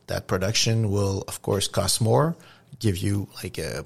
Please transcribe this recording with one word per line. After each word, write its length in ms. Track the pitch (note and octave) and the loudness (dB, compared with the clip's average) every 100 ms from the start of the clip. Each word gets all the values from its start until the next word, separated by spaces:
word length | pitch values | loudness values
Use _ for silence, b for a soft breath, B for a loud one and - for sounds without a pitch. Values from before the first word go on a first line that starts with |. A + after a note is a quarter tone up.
| - | -6
that 180 | F#2 - | -6 -2
production 640 | G2 F#2+ A2 - A2+ A2 | -2 0 2 2 2 2
will, 340 | G2+ G2 G2 - | 2 2 0 -4
of 140 | - | -8
course, 280 | - G2+ - | -2 0 0
cost 340 | - G2 - | 0 0 2
more, 340 | A2 A#2+ D3+ E3+ b b b - | 4 4 2 -2 b b b -2
give 180 | A2 F2+ | 0 0
you, 300 | G2+ G2+ G2 - | 0 -2 -4 -8
like, 140 | F2+ - | -10 -6
a, 260 | D#2+ A1+ | -6 -6